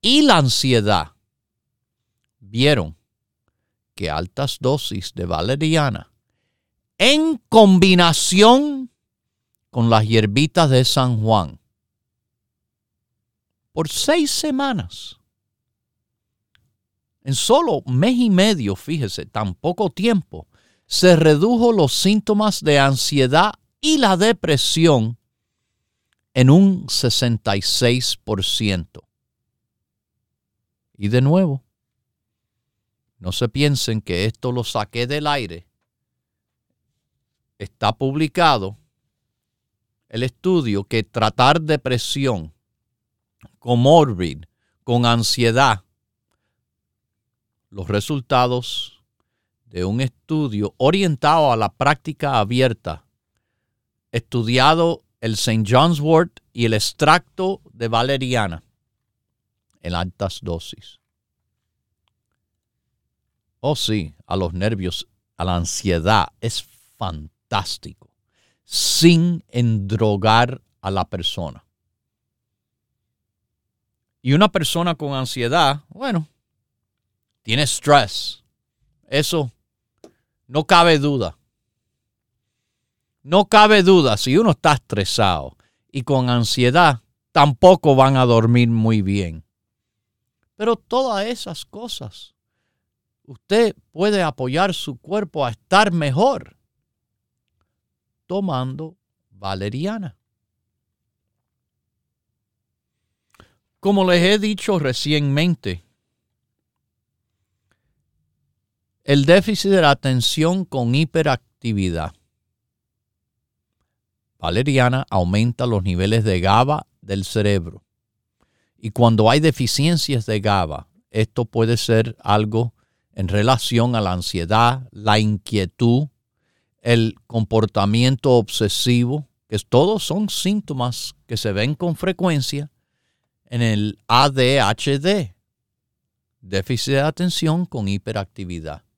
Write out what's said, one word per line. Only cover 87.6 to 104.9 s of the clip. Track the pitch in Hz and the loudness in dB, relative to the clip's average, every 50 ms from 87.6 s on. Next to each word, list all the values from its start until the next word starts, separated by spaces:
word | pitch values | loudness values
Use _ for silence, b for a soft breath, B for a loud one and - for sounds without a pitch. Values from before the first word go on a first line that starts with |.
| - 180 185 - - 160 135 | 8 6 6 8 4 2 4
van | 131 131 135 139 | 6 6 4 4
a | 131 131 | 2 2
dormir | 123 120 113 113 117 120 120 120 117 | 4 4 4 4 4 4 4 2 2
muy | 117 113 110 113 110 107 | 2 0 0 2 0 0
bien. | 95 95 98 101 95 82 80 80 - _ _ _ _ _ _ _ _ _ _ _ _ _ _ _ _ _ _ _ _ _ _ | 0 -2 -2 -2 -4 -6 -8 -14 -18 _ _ _ _ _ _ _ _ _ _ _ _ _ _ _ _ _ _ _ _ _ _
Pero | _ 214 226 233 | _ -2 -2 -2
todas | 220 _ _ - 254 269 262 220 196 202 | -2 _ _ -4 -2 -2 -2 -2 -4 -4
esas | 226 240 233 - 196 165 - - | -6 -8 -10 -10 -12 -12 -14 -16
cosas, | _ - 196 233 240 - - - 104 - - - _ _ _ _ _ _ _ _ _ _ _ _ _ _ _ _ _ _ _ _ | _ -16 -16 -14 -12 -12 -12 -12 -16 -16 -20 -20 _ _ _ _ _ _ _ _ _ _ _ _ _ _ _ _ _ _ _ _
usted | - 131 - _ _ 202 220 233 214 - _ _ _ | -20 -20 -20 _ _ 0 2 2 0 -2 _ _ _
puede | _ 156 185 214 208 196 | _ -4 -2 0 0 0
apoyar | 175 156 143 - 131 127 131 160 190 202 180 | -2 -4 -4 -6 -8 -4 -2 -2 -2 -2 -2
su | - - - 131 - | -6 -10 -12 -12 -14
cuerpo | _ - 185 214 208 156 _ 156 139 | _ -8 -6 -6 -6 -6 _ -6 -6
a | 120 | -6
estar | 110 _ _ _ - 196 214 214 | -6 _ _ _ 4 4 4 4
mejor | 170 170 151 143 127 147 202 185 175 - - - _ _ _ _ _ _ _ _ _ _ _ _ _ _ _ _ _ _ _ _ _ _ _ _ _ _ _ _ _ _ _ _ _ _ _ | 0 -2 -4 -2 0 0 0 0 0 -4 -10 -16 _ _ _ _ _ _ _ _ _ _ _ _ _ _ _ _ _ _ _ _ _ _ _ _ _ _ _ _ _ _ _ _ _ _ _
tomando | _ 180 196 202 185 147 127 127 131 131 143 160 160 170 _ _ _ _ _ _ _ | _ -8 -6 -4 -4 -4 -4 -6 -6 -8 -12 -14 -16 _ _ _ _ _ _ _ _
valeriana. | _ 95 98 95 98 95 98 104 110 131 156 196 220 226 196 135 - _ _ _ _ _ _ _ _ _ _ _ _ _ _ _ _ _ _ _ _ _ _ _ _ _ _ _ _ _ _ _ _ _ _ _ _ _ _ _ _ _ _ _ _ _ _ _ _ _ _ _ _ _ _ _ _ _ _ _ _ _ _ _ _ b b b b b b _ _ _ | _ _ -10 -8 -6 -6 -6 -6 -6 -6 -6 -6 -8 -8 -10 -12 -16 _ _ _ _ _ _ _ _ _ _ _ _ _ _ _ _ _ _ _ _ _ _ _ _ _ _ _ _ _ _ _ _ _ _ _ _ _ _ _ _ _ _ _ _ _ _ _ _ _ _ _ _ _ _ _ _ _ _ _ _ _ _ _ _ b b b b b b _ _ _
Como | - 196 202 196 190 180 | -2 0 2 2 2 4
les | 180 175 | 4 4
he | 170 185 208 214 | 4 4 2 2
dicho | 196 214 214 185 - - 202 175 | 0 -4 -4 -4 -4 -4 -2 -2
recientemente, | 143 131 | -2 -2